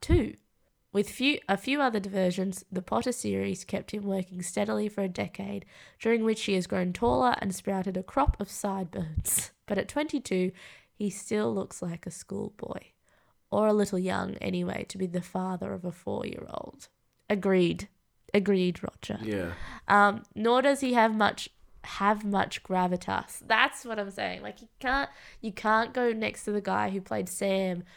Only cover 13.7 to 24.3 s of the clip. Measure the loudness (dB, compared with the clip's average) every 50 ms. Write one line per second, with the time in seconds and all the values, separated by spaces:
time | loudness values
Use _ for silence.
13.7 | 4 4 2 2 0 -2 0 0 0 -2 -2 -4 -6 -6 -4 -2 -2 -2 -2 -2
14.7 | -4 -6 -8 -8 -6 -4 -4 -2 -2 -4 -4 -4 -4 -4 -2 -2 -4 -4 -4 -6
15.7 | -6 -6 -6 -8 -8 -8 -6 -6 -4 -4 -4 -6 -8 -10 -10 -8 -8 -8 -8 -8
16.7 | -14 -18 -20 -20 _ _ _ _ _ _ _ -2 0 2 4 4 6 6 6 4
17.7 | 2 -2 -6 -12 _ _ _ _ _ _ _ 0 2 2 4 4 4 4 4 2
18.7 | 0 -2 -8 -10 -10 _ -8 -8 -8 -6 -4 -4 -2 -2 -2 -4 -6 -8 -10 -10
19.7 | -12 -6 2 4 6 8 8 6 4 0 -6 -10 _ 0 2 4 4 6 6 4
20.7 | 4 4 2 4 6 6 6 6 6 4 4 2 2 -2 -8 -12 -14 _ -20 -20
21.7 | -20 -18 -14 -12 -4 2 2 2 2 2 0 0 2 2 2 0 -4 -8 -4 0
22.7 | 2 2 4 2 2 0 0 -2 -2 -2 -2 -6 -12 -12 0 4 6 6 6 4
23.7 | 2 -4 -10 -6 -6 -6 -6 -6 -6 -6 -4 -4